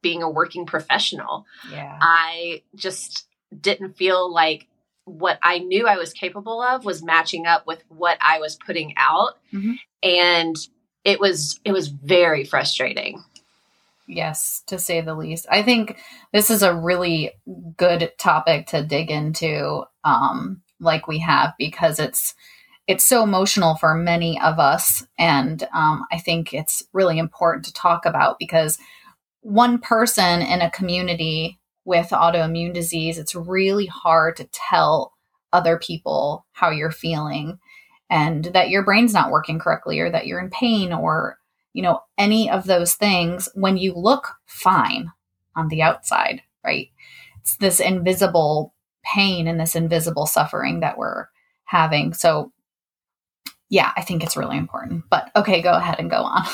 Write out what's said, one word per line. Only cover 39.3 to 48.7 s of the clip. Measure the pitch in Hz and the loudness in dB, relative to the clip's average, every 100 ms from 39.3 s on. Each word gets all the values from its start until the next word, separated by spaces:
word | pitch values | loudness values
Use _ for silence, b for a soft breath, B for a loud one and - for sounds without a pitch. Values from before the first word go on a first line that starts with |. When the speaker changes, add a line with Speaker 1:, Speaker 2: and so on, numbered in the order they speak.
Speaker 2:
working | 151 151 156 | 0 0 -4
correctly | 170 160 - 151 | -2 -2 -2 -2
or | 170 | 0
that | 165 - | -2 -4
you're | 175 | -6
in | 185 | -8
pain | - 247 220 185 | -4 0 0 0
or, | 170 165 156 - - _ _ _ | -2 -2 -2 -2 -8 _ _ _
you | - | -4
know, | 185 165 - - | 0 0 -4 -2
any | 202 220 220 | 2 2 2
of | 190 185 | -2 2
those | 180 175 | 2 2
things | - 208 185 170 180 185 | 0 2 2 0 -2 -8
when | 196 190 190 | -2 0 2
you | 185 | 0
look | 175 190 269 - - | 0 2 2 -2 -16
fine | _ - 185 185 117 - 165 - _ _ _ 170 | _ -2 2 4 2 -2 -8 -14 _ _ _ -6
on | 160 | -4
the | 156 | 2
outside, | 160 165 - - - 262 _ _ | 2 0 -2 0 0 -4 _ _
right? | - 73 - _ B B B B | -4 -4 -6 _ B B B B
It's | - - | -8 0
this | 196 180 | 0 2
invisible | 180 185 175 180 190 170 151 151 151 | 0 0 0 2 2 4 2 0 -4